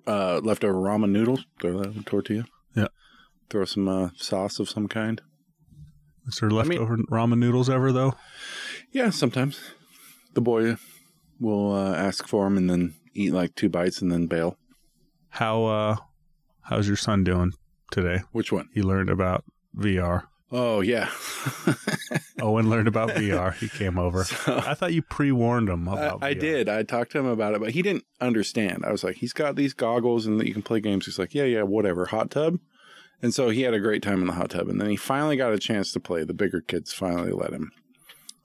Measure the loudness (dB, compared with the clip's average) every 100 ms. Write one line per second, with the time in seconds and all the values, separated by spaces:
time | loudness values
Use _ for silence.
0 | -2 0 0 0 0 0 2 2 2 2
1 | 2 2 2 0 -4 _ -4 -2 -6 -8
2 | -4 -4 -2 -4 -4 _ _ -2 -2 -4
3 | _ -20 _ _ _ -2 -2 0 0 0
4 | -2 -6 -4 -2 -2 -4 -6 -4 -4 -2
5 | -4 -6 -10 _ _ _ _ -20 -20 -20
6 | _ _ -12 -2 2 2 2 0 0 -2
7 | 0 0 2 4 4 4 2 2 2 2
8 | 2 0 -12 -18 -14 -12 -12 -12 -6 0
9 | 0 2 0 2 -2 -4 -16 -20 _ -20
10 | -20 -20 _ 0 2 4 2 0 -8 -20
11 | _ _ _ _ 0 2 2 2 0 0
12 | 0 -2 -2 2 4 4 4 2 0 -4
13 | _ -2 0 2 0 0 0 2 0 0
14 | 0 0 0 0 0 -4 _ _ _ _
15 | _ _ _ -4 0 2 2 2 0 -2
16 | -4 _ _ _ _ _ -4 0 2 0
17 | 2 2 4 4 2 -2 _ _ -6 -2
18 | 0 0 -2 -4 -2 -2 -2 0 2 2
19 | 2 0 0 0 -4 _ _ -4 0 0
20 | 0 -2 -4 _ _ -2 0 2 2 2
21 | -2 -6 -10 -6 -8 -2 0 0 -2 -6
22 | -4 -6 -6 -4 0 4 4 4 2 2
23 | 0 0 0 0 0 -2 -8 -2 -2 0
24 | 0 0 -2 -2 -2 -2 -2 -2 0 -2
25 | -2 0 2 4 4 2 2 0 -2 -2
26 | -2 -2 -4 -2 0 0 0 0 0 -2
27 | -2 -2 0 0 0 0 0 0 0 -2
28 | -6 _ 0 0 0 0 -2 -2 -2 -2
29 | -4 -4 -6 -2 -2 0 -2 0 0 2
30 | 2 0 0 0 0 -4 -2 -2 0 -2
31 | -2 -6 -4 0 0 0 0 2 2 0
32 | -2 -2 -2 0 0 -2 -6 _ -20 -20
33 | -20 _ -2 2 2 2 2 2 2 0
34 | 0 0 0 -2 -4 -2 -2 -2 0 -2
35 | -2 -2 0 0 0 0 0 -2 -2 -6
36 | -4 -2 -2 0 0 0 -4 -6 -6 -4
37 | -2 -2 -2 -2 -4 -6 -10 -12 _ _
38 | -20 -20 -20 -20